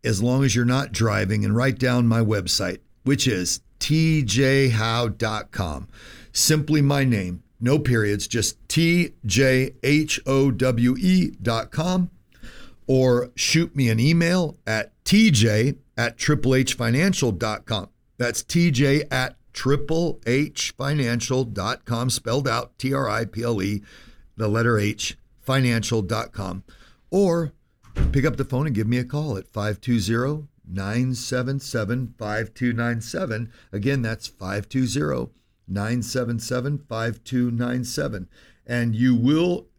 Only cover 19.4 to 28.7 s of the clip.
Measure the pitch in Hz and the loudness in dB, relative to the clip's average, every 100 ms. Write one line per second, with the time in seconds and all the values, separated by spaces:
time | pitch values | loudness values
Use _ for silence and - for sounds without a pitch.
19.4 | _ - 131 147 147 160 170 - - 127 | _ -6 0 0 0 0 0 -2 -2 0
20.4 | 147 - - - 135 147 123 120 - 127 | 0 -4 -8 -6 -4 -2 0 -2 -2 -2
21.4 | 123 98 95 127 - 117 123 - - 123 | -2 -4 -6 -6 -4 -4 -2 -4 -2 -2
22.4 | 135 117 123 _ 131 135 127 107 110 110 | 0 -2 -4 _ -4 -2 -2 -4 -4 -6
23.4 | 117 110 98 104 - - - - - - | -4 -2 -2 -4 -8 -20 -20 -20 -20 -6
24.4 | 110 107 117 110 104 107 - - _ _ | -2 0 2 2 0 -2 -8 -10 _ _
25.4 | - 131 127 117 107 117 98 110 113 - | -2 0 2 0 0 -2 -2 -4 -6 -8
26.4 | 95 92 - - - _ _ 185 196 170 | -10 -10 -14 -20 -20 _ _ 2 2 2
27.4 | 156 - _ _ - - - 139 139 117 | -4 -8 _ _ -10 0 2 2 0 -2
28.4 | - 123 151 | -2 -2 0